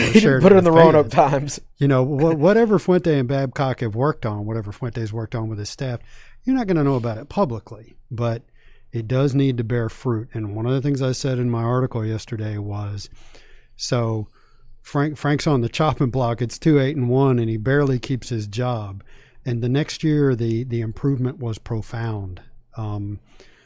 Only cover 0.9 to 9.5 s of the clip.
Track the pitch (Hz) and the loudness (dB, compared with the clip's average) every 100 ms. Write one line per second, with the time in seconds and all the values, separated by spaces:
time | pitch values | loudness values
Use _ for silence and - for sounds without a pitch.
0.9 | 151 143 - 143 143 143 - - - 139 | 8 4 4 4 2 -2 -8 -14 0 2
1.9 | 131 131 139 165 160 165 220 233 196 - | 4 2 2 2 4 4 4 4 2 2
2.9 | 180 170 143 123 135 135 - 135 120 117 | 2 2 0 0 -2 -2 -2 -2 -2 -4
3.9 | 107 143 - 113 104 107 113 104 - 120 | 0 -2 -2 -6 -6 -6 -6 -8 -8 -8
4.9 | 117 110 113 110 117 110 104 104 - 131 | -6 -6 -6 -6 -6 -6 -8 -10 -8 -8
5.9 | 120 - - - - - 262 202 170 139 | -8 -10 -20 -20 -10 -2 -2 2 2 2
6.9 | 131 117 110 143 - 170 113 - 110 117 | 0 -2 -6 -6 -2 -2 -2 -10 -18 -20
7.9 | - - 113 117 120 - - - - - | -20 -12 -4 -2 -4 -8 -20 -20 -20 -10
8.9 | 117 107 127 139 139 139 | -8 -2 0 2 2 2